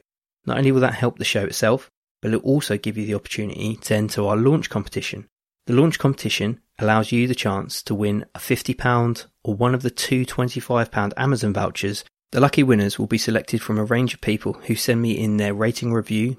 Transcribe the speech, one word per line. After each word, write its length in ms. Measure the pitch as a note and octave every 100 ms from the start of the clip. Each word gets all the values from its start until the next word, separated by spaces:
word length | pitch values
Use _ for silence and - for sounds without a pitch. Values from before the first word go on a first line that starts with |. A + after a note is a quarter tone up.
| _ _ _ _ -
Not 100 | B2
only 160 | C3+
will 80 | C3
that 140 | B2+
help 240 | - A#2+ -
the 60 | -
show 180 | A2
itself, 460 | G2 - A2 C3 - _ _ _
but 60 | A2
it'll 120 | A2
also 380 | - C#3+ - G#2
give 180 | A2 G#2+
you 80 |
the 100 | G2+
opportunity 640 | G#2 - - G#2+ - G#2 A2
to 180 | -
enter 280 | G#2+ G#2+ -
our 160 | G2+ G#2+
launch 320 | C3 D#3 -
competition. 560 | A2 - G2 - G2 - _ _ _ -
The 80 |
launch 240 | B2 D#3+ -
competition 600 | C#3 C#3 G#2+ - G#2 - _ -
allows 340 | G#2+ A2 G#2+
you 140 | A#2+ B2
the 80 |
chance 480 | B2 A2 G2 - -
to 120 | -
win 300 | G#2 G#2 G#2 -
a 40 | -
fifty 340 | - B2+ -
pound 540 | C3 B2+ A#2+ A#2+ A#2 - _
or 80 | -
one 220 | G2+ B2
of 80 | B2+
the 80 | B2+
two 340 | - - C3
twenty-five 680 | B2+ - B2+ B2 - A#2+ A2+
pound 220 | - G2+ -
Amazon 340 | C3 B2+ A2
vouchers. 500 | G2 G2 - G2+ G#2+ - _ _
The 80 | C3
lucky 220 | C#3 -
winners 360 | C3 A2 G2+ -
will 80 | G#2+
be 120 | A2+
selected 420 | - A2 - A#2
from 180 | - G#2+
a 60 |
range 300 | G#2+ A#2+ B2
of 80 | -
people 320 | - G#2+ - -
who 120 | - A2+
send 260 | - A#2
me 160 | A#2 A2
in 180 | G#2+ G#2
their 160 | G#2
rating 400 | G2+ A2 A#2 A#2+
review, 460 | A2+ G#2+ A2 A#2